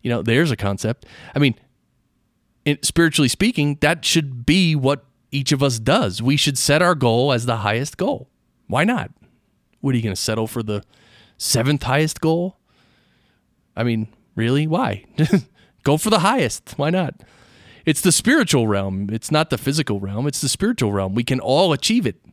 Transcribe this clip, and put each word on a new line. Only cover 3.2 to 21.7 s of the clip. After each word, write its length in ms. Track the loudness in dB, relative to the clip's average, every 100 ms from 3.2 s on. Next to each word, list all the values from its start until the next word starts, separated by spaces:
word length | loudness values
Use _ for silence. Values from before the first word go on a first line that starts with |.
| 0
speaking, 500 | 2 -2 0 -2 0
that 240 | 0 0 0
should 400 | -2 -2 -4 2
be 280 | 4 4
what 300 | 2 0 -2 _ _ _
each 200 | -6 0
of 100 | 2
us 180 | 2 0
does. 420 | 0 2 0 -2
We 160 | 0 2
should 200 | 0 0
set 240 | 2 2
our 140 | 4 2
goal 360 | 2 2 2
as 140 | 0 -2
the 120 | -2
highest 400 | 0 -2 -4 -4
goal. 320 | -4 -4 -10 _ _ _ _
Why 160 | 0
not? 280 | 0 0 -4 _ _ _ _ _ _ _
What, 120 | -2
are 40 | 0
you 60 |
gonna 120 | 0 -4
settle 320 | -2 -2 -2
for 160 | -4
the 200 | -4 -6 -6 _ _ _ _ _
seventh 460 | -4 -2 0 -2
highest 380 | 0 0 0 -2
goal? 360 | -2 0 -2 -8 _ _ _ _ _ _ _ _ _ _ _ -4
I 80 |
mean, 240 | -2 0 -4 _ _ -4
really? 320 | 0 2 2
Why? 380 | 0 -2 -4 -8 -2 2 2
<laughs> 400 | 0 _ _ _
Go 140 | 0 2
for 120 | 2
the 100 | 2
highest. 540 | 2 2 0 -4 -12 -4
Why 120 | -2
not? 260 | 0 -2 -8 -20 _ _ _ -20 -8 -2
It's 160 | 2
the 100 | 2
spiritual 560 | 2 4 2 4 2 2
realm. 420 | 0 -2 -4 -4
It's 200 | -6 -2
not 180 | 0 0
the 80 | -2
physical 420 | -2 -2 -2 -4
realm. 280 | -4 -4 -4
It's 140 | -4
the 80 | -4
spiritual 420 | -2 -2 0 0
realm. 240 | 0 -2 -2
We 80 |
can 160 | -2 -2
all 320 | 0 2 4